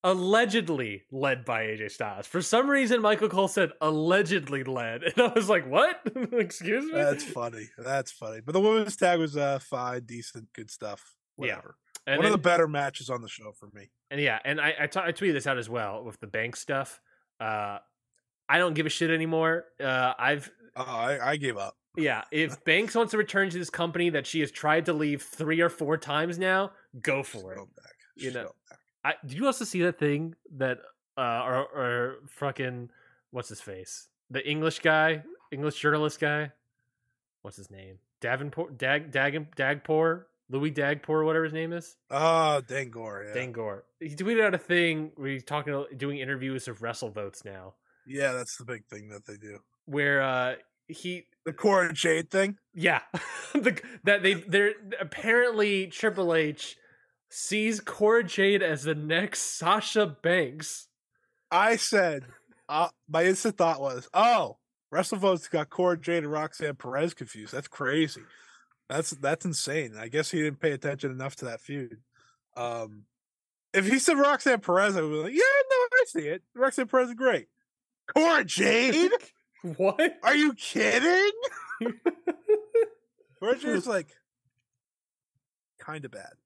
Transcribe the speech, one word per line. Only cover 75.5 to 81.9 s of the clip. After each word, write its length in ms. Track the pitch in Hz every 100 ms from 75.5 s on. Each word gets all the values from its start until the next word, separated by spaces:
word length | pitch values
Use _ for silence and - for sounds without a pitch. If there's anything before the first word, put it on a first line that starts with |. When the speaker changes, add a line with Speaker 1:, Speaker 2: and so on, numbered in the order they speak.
| 571 523
Speaker 2:
no, 60 | 523
I 280 | 494 494 494
see 200 | 330 -
it. 140 | 330 _
Roxanne 340 | 240 262 262 247
Perez 200 | 262 254
is 40 |
great." 340 | 233 262 180 - _ _ _ _ _ -
Cora 300 | - 330 311 202
Jade? 640 | - 202 220 254 294 359 480
Speaker 1:
<laughs> 60 | - _ _ _ 175 151
What? 420 | 190 190 330 -
Speaker 2:
Are 100 | 226
you 200 | 294 302
kidding? 760 | 240 - 320 - 240 302 359 403 427 508 - - -
Speaker 1:
<laughs> 120 | 233